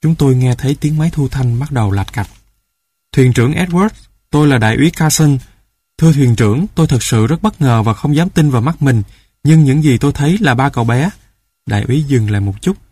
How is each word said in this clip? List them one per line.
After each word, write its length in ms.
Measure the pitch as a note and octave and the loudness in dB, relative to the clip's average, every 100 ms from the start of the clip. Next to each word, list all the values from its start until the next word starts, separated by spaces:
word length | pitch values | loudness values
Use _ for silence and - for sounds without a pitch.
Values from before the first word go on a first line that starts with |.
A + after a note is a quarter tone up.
Chúng 140 | D#3 | -2
tôi 200 | D#3+ C#3+ | 0 2
nghe 200 | B2+ B2+ | 2 0
thấy 220 | B2 C3 D3 | -2 -4 -2
tiếng 180 | D3+ D3+ | -2 -2
máy 120 | D#3+ | -2
thu 160 | D#3 C3+ | -2 -4
thanh 300 | C3+ B2+ A#2+ | -2 -2 -2
bắt 140 | C#3+ | -4
đầu 180 | C3+ G#2+ | -4 -2
lạch 220 | G2 F#2+ | -2 -4
cạch. 160 | - G2 - _ _ _ _ _ _ _ | -6 -10 -12 _ _ _ _ _ _ _
"Thuyền 200 | - B2+ | 0 2
trưởng 200 | B2 A#2+ | 2 0
Edward, 360 | D#3+ F3+ F3 G#3 - - _ _ | -2 -2 0 -2 -4 -20 _ _
tôi 180 | D3 D3+ | 0 2
là 100 | C3 | 2
đại 180 | G#2+ A2+ | 2 2
úy 140 | D3+ | 0
Carson. 480 | - D#3+ - D#3 C#3 - _ _ _ _ - | 0 -2 2 2 0 -4 _ _ _ _ 0
Thưa 140 | D#3+ | 2
thuyền 240 | C#3+ C3 A2 | 2 2 2
trưởng, 300 | A2 A2+ G3+ | 0 0 -4
tôi 120 | - D#3 | -2 0
thật 160 | B2+ | 0
sự 240 | - A#2 A2 | 0 0 0
rất 160 | D#3+ | 0
bất 180 | G#3+ G#3 | -4 -2
ngờ 220 | C3+ A#2 | 0 2
và 120 | A2 | 0
không 220 | G#2+ C#3+ D3 | -2 -2 -2
dám 140 | F3+ | 0
tin 200 | - D3+ | 0 0
vào 120 | B2+ | 0
mắt 200 | B2 E3 | -2 -2
mình, 200 | C#3 A#2+ G2+ - _ _ | 0 0 -2 -12 _ _
nhưng 200 | C#3+ D#3+ | 2 4
những 180 | D3 C#3 | 4 2
gì 160 | D3+ A#2+ | 2 0
tôi 140 | C#3+ | 0
thấy 260 | C#3 C#3+ F#3+ | 0 0 0
là 160 | G3+ | 0
ba 140 | A#2+ C#3 | 0 -2
cậu 160 | C3+ | -2
bé." 260 | A2+ A#2+ E3 - _ _ _ _ - | -2 0 -2 -6 _ _ _ _ -6
Đại 160 | G#2 | -4
úy 200 | - C3+ | -2 -4
dừng 280 | C#3+ C3 G#2 | 0 0 0
lại 100 | G#2 | -2
một 220 | G2 G2 | -2 -4
chút. 140 | - G3 _ | -6 -6 _